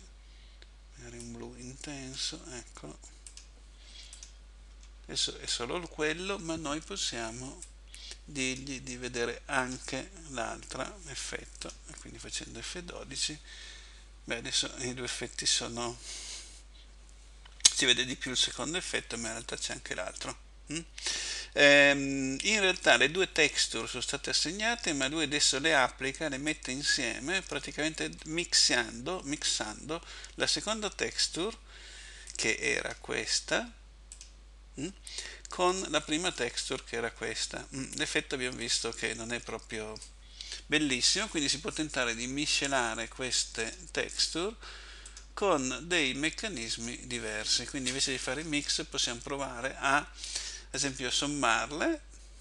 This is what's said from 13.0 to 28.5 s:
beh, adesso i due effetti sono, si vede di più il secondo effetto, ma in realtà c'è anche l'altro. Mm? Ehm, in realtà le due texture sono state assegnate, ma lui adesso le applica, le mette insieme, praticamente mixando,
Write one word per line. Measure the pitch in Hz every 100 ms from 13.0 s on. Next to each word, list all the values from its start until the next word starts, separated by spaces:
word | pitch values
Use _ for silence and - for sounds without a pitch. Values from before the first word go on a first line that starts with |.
| 135 131 - 151 - - - - - - - -
beh, | - 117
adesso | 131 - 139 -
i | 127
due | 127 120
effetti | - 120 - 123
sono, | - 120 117 120 123 - - - - - - - - - - - - - - - -
si | - - 135
vede | 120
di | 127 131
più | 135
il | 123
secondo | - - 123 180
effetto, | - 113 - 117
ma | 113
in |
realtà | 113 117 123
c'è | -
anche | 127 -
l'altro. | 127 98 - 131 120 - - -
Mm? | 151 165 - - - - - -
Ehm, | - 143 143 143 139 139 139 131 135
in | 196 214
realtà | 185 180 165 123
le | 131
due | 170 180
texture | - 151 - - 113 113
sono | 127
state | - 139 -
assegnate, | 127 147 196 220 233 190
ma | 143 131
lui | 160
adesso | 147 147 - 135
le | 156
applica, | 151 123 - 131 135 156
le | 135
mette | 151 151 -
insieme, | 131 143 - 120 107 135 190
praticamente | - 143 - 139 156 156 156 170 156
mixando, | 160 170